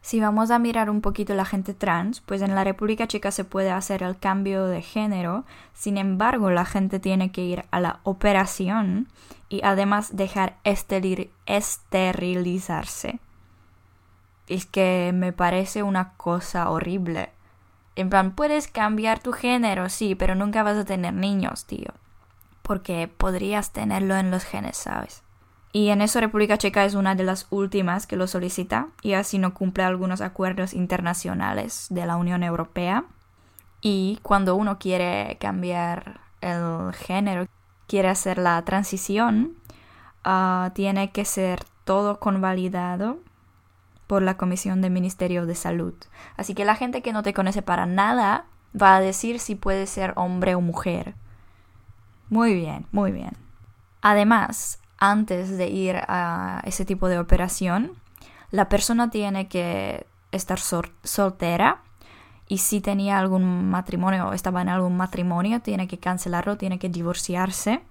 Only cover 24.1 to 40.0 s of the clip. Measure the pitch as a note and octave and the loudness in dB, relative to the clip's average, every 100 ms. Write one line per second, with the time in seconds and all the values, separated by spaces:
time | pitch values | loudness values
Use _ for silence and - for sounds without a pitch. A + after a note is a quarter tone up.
24.1 | F#3+ F#3 F#3 - G3+ - - - G1+ - | 2 2 -2 -4 -8 -8 -8 -8 -8 -8
25.1 | - _ _ _ _ - G#3 G#3 G3+ G#3+ | -16 _ _ _ _ -4 0 4 4 4
26.1 | A#3 A3 G#3+ G#3 G#3 G3+ G3+ G3 G3+ F#3+ | 2 2 2 2 2 2 4 4 4 2
27.1 | F#3+ F#3+ F#3+ - G3+ G3 G3 F3+ F#3 - | 2 0 -2 -4 -2 0 0 0 -2 -2
28.1 | G3 F#3 F#3 F3+ F#3 F#3 A3 D#4 - G#3+ | -2 -2 -2 -4 -6 -2 -2 -2 -6 0
29.1 | F#3+ G3+ G3 F#3 F#3 F#3+ F#3 F#3 F#3 F#3 | 0 0 0 0 0 -2 2 2 2 -2
30.1 | F#3 F#3+ - F#3 F#3 F#3 F3+ F3+ F3+ E3+ | -2 -4 -2 -2 -2 -4 -2 -2 -2 -2
31.1 | F3+ F3 - G2 G2+ A3+ - - F3+ E3+ | -4 -4 -2 -2 -2 -4 -8 -6 -4 -2
32.1 | E3+ F3 F3+ F3 E3 E3 - F3 G#3+ F4+ | 0 0 0 -2 -4 -4 -4 -2 -2 -4
33.1 | - _ _ _ - - - G#3 G3 F#3+ | -20 _ _ _ -20 -20 -4 0 2 0
34.1 | G#3+ - G3 F#3+ F#3 G#3+ G3 F#3+ F#3 F3+ | -4 0 2 4 2 0 -2 -2 0 0
35.1 | G3 G3+ - G3+ F#3+ F3+ F3 E3+ F3 - | -2 -4 -6 -4 -4 -4 -2 -2 -4 -10
36.1 | - - - F3+ E3+ E3+ E3 F#3 F#3 - | -18 -20 -10 -6 -4 -4 -4 -6 -8 -4
37.1 | F#3 G3+ F3+ F#3+ _ _ _ - G3 F#3+ | 0 0 -2 -4 _ _ _ -2 2 4
38.1 | F#3+ F#3+ F3+ F3+ E3+ E3+ F#3+ G3+ F#3+ - | 4 0 2 2 2 2 0 0 -4 -2
39.1 | G3+ A#3 G#3+ D4+ - - - - - | 2 4 4 0 -4 -20 -20 -20 -20